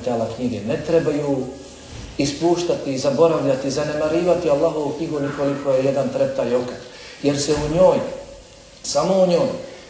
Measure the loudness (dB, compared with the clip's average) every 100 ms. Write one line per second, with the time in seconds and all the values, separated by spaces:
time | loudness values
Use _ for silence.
0 | -2 -2 -4 -4 -4 -4 -4 -4 2 2
1 | 2 0 0 -2 -4 -8 -16 -18 -16 -14
2 | -12 -4 -2 0 2 2 0 -2 -2 -2
3 | 0 4 4 4 2 0 0 -2 -2 0
4 | 0 2 2 2 4 2 2 0 -4 -4
5 | -4 -2 -4 -2 -2 -2 0 2 2 0
6 | 0 0 0 0 0 0 -2 -8 -14 -18
7 | -20 -4 0 0 0 0 0 4 6 4
8 | 0 -8 -14 -18 -20 -20 -20 -14 -4 0
9 | 2 4 4 4 2 -2 -10 -16 -20